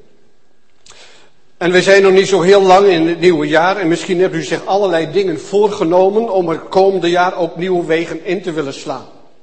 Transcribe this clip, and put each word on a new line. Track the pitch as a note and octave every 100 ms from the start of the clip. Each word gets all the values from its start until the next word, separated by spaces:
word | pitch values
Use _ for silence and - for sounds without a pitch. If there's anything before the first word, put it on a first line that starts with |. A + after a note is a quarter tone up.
| - - - - - - - - - - - - - - - -
En | F3
we | F3+
zijn | F#3 G3
nog | G3
niet | F#3+ F#3+
zo | F#3+
heel | E3+ G3+
lang | F#3+ F#3 G3+
in | F3 E3
het | E3+
nieuwe | F3 D#3+ D3+
jaar. | D#3 F3 G3
En | E3+
misschien | E3+ - F3
hebt | F#3
u | D#3+
zich | D3 D#3+ -
allerlei | G3 G3+ E3 D3+
dingen | E3+ F#3+ D3
voorgenomen | - G3+ G#3 G#3 E3+ F3+ F#3+ G#3 A3+
om | F#3+ F3
het | D#3+ -
komende | F#3+ G3 F#3+ E3+
jaar | F3 F3+ F#3
ook | E3 D#3+
nieuwe | F#3 F3 D#3+
wegen | D#3+ E3+ E3 -
in | F3+
te | F#3
willen | D#3 C#3
slaan. | C3+ D3+ C3 - - - -